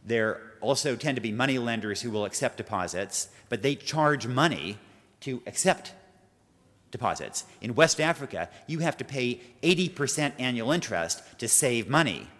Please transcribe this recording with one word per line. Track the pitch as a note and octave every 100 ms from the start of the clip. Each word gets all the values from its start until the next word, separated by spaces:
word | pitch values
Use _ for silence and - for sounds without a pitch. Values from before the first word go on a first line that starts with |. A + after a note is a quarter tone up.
There | G2+ A2+ A2 - - -
also | G#2+ C3+ D3
tend | A#2+ D3+ B2+
to |
be | A2+
money | A2 C3+ B2+
lenders | A#2+ A#2 G#2+ G2+
who | A#2+
will | G#2+
accept | G#2 - C3 -
deposits, | A2 G2+ F2+ F2 G2 - - - -
but | A#2
they | C#3
charge | C#3+ - D3+ D3+ C#3+ A2
money | B2+ D#3+ G2+ D#2 G#2 - - _ _
to | - B2+ -
accept | - F#3 F3 - - - _ _ _ _ _ _ _ _
deposits. | - A#2 D#2 B1 - - -
In | A2
West | A2+ D#3+ -
Africa, | D#3 E3 C#3 F2+ E2+ - -
you | D#3
have | E3 -
to |
pay | B2+ C#3 B2 A#2+ - -
eighty | D#3+ F3+ F3+
percent | - C#3 - D3 -
annual | B2+ A#2+ A2+
interest | E3+ - F#2 E2 - - -
to | A#2
save | - C#3 A#2+ G#2
money. | C#3+ D3+ D#2 - -